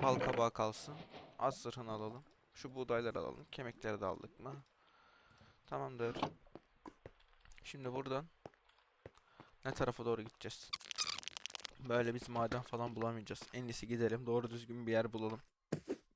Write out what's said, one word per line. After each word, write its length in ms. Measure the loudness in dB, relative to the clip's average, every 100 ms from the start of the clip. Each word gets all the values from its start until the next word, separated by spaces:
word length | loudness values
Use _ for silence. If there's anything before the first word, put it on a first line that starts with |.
Bal 160 | 6 6
kabağı 320 | 6 6 6
kalsın. 440 | 6 2 2 -6 -10 -12 -14 -14 0
At 180 | 0 2
zırhını 340 | -4 -6 -4
alalım. 320 | -4 -4 -6 -12 _ _
Şu 220 | -12 -8 -4
buğdayları 440 | 2 2 2 0
alalım. 260 | -2 -4 -8
Kemikleri 500 | -8 -8 -4 -2 0
de 40 | 0
aldık 340 | -2 -6 -12
mı? 160 | -10 -10 -14 _ -20 -20 -20 -20 -20 -20 -20 -20 -6
Tamamdır. 520 | -4 -4 0 0 0 -4 -6 -16 -18 -18 _ -18 -16 -18 -18 _ -20 -20 -16
Şimdi 300 | -12 -6 -2
buradan 320 | -2 0 0 -2 -10 -16 -18 _ _ _ _ -20 -20 -20 -20 -20 -8 -4
ne 80 |
tarafa 320 | 0 2 2 2
doğru 160 | 2
gideceğiz? 500 | -2 -8 -10 -8 -8 -8 -4 -2 -2 -2 -6 -8 -8 -8 -10 -8
Böyle 340 | 2 4 4
biz 160 | 2 0
maden 320 | 2 2 2
falan 340 | -2 -2 -2 0
bulamayacağız. 460 | 0 0 -4 -8 -6
En 100 | -6
iyisi 240 | -4 -4 -2
gidelim. 380 | 4 4 4 2
Doğru 240 | 2 2
düzgün 380 | -4 -6 -4 2
bir 40 |
yer 220 | 4 4
bulalım. 280 | 0 0 -2 -8 _ _ -4 -2 -6 -8